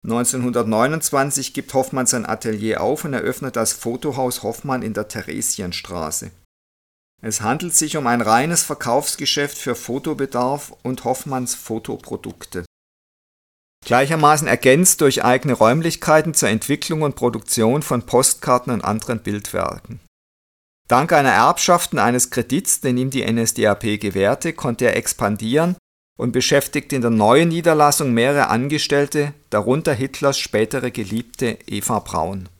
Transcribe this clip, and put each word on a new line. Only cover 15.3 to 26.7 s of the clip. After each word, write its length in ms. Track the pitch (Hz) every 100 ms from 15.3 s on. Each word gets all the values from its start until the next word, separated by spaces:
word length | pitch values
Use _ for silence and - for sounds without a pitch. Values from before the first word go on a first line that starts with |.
| 131 -
Räumlichkeiten 800 | 120 107 143 165 - - 156 160
zur 160 | 147 120
Entwicklung 540 | 110 - 147 - 156
und 120 | 151 -
Produktion 680 | 120 113 - - 113 143
von 220 | - 127 -
Postkarten 680 | 127 131 - - 123 127
und 80 | 117
anderen 380 | - 110 - 113
Bildwerken. 800 | - 104 - 92 87 85 - 120 _ _ _ _ _ _ _ _ -
Dank 240 | 123 160
einer 180 | 160 135
Erbschaften 680 | 101 127 - - 175 - 151
eines 320 | 107 123 -
Kredits, 520 | - - 180 190 -
den 160 | 139 123
ihm 120 | 131
die 140 | 135
N 140 | 104 117
S 160 | 113
D 140 | - 110
A 80 | 101
P 220 | 117 104
gewährte, 560 | 104 95 98 139 165
konnte 320 | - 135 117 120
er 120 | 110
expandieren 760 | - - 107 104 113 139 175 185 _ _ _ -
und 160 | 123
beschäftigt 580 | 127 - 143 -